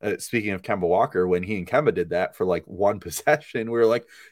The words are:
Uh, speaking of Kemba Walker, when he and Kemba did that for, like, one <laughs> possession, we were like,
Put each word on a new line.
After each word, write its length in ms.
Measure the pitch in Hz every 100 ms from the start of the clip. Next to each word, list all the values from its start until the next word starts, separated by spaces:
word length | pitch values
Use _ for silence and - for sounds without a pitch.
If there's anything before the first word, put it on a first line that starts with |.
Uh, 140 | 104 -
speaking 320 | - 120 104
of 100 | 95
Kemba 260 | - 101 87
Walker, 400 | 90 113 92 90
when 160 | 90
he 120 | 101 104
and 120 | 87
Kemba 260 | 135 147
did 160 | 90 85
that 240 | 87 90
for, 100 | -
like, 200 | 92 87
one 340 | - 85 101 110
<laughs> 0 |
possession, 680 | 85 - - 147 - 127 113
we 80 | 117
were 80 | 113
like, 200 | 117 - - -